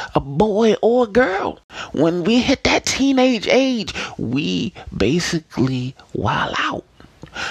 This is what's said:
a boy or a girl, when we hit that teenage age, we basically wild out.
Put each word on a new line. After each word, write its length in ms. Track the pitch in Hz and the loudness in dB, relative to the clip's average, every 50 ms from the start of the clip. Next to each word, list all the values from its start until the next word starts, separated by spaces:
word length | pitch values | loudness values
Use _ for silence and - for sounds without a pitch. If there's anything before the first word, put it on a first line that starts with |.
| - - - | -8 -2 -2
a 60 | 151 | -2
boy 540 | 135 139 139 160 214 220 196 214 233 220 202 - | -2 -2 0 0 0 2 2 2 4 4 4 4
or 240 | - 220 240 254 247 | 2 2 4 4 2
a 40 | 208 | 2
girl, 500 | 190 240 262 349 381 403 370 - - - _ _ - - - - | 2 2 2 2 0 -2 -4 -6 -8 -10 _ _ -16 -14 -12 -6
when 320 | - - 156 165 175 175 160 | 0 2 2 2 2 0 0
we 160 | 202 233 254 | 2 2 2
hit 240 | 226 269 269 - - | 2 2 0 0 0
that 220 | - 269 - - | 0 0 0 -2
teenage 600 | - - - 262 277 269 262 254 262 247 202 - - | -2 -2 0 2 2 4 4 4 4 2 2 0 2
age, 440 | - 254 269 262 254 220 180 - - - - - - | 2 4 4 2 0 -2 -4 -6 -8 -10 -10 -10 -8
we 560 | - - 113 123 143 165 180 185 170 - - - - - - - | -8 -6 -4 -2 -2 -2 -2 -2 -2 -4 -6 -8 -12 -16 -10 -4
basically 1000 | - 98 113 156 175 - - 175 160 - _ - - 120 131 131 127 123 131 - _ - _ - | 0 0 2 2 0 -2 -2 -4 -4 -6 _ -2 -2 0 0 0 -2 -6 -8 -10 _ -16 _ -8
wild 400 | - 95 - - - - - - - | -4 -2 -2 -2 -2 -4 -4 -4 -4
out. 260 | - - - - - _ _ - - - _ - - - - - - - | -4 -4 -6 -8 -10 _ _ -20 -20 -20 _ -20 -20 -16 -12 -10 -10 -10